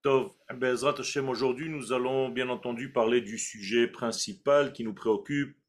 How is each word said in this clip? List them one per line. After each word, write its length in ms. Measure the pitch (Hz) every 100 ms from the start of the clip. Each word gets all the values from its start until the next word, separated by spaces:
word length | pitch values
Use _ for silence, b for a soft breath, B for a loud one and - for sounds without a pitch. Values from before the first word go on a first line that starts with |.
Tov, 300 | 143 135 113 _ -
Bezrat 420 | 123 127 123 135 135
Hashem, 300 | 123 147 135
aujourd'hui, 400 | 117 131 123 160
nous 240 | 151 117
allons, 380 | 127 127 131 131
bien 180 | 120 127
entendu, 460 | 123 123 117 139
parler 260 | 131 113 123
du 180 | 104 110
sujet 480 | - 110 98 117 117
principal 840 | - 117 113 - 95 - 143 135
qui 140 | - 113
nous 80 |
préoccupe 640 | 98 113 104 - 143 135 -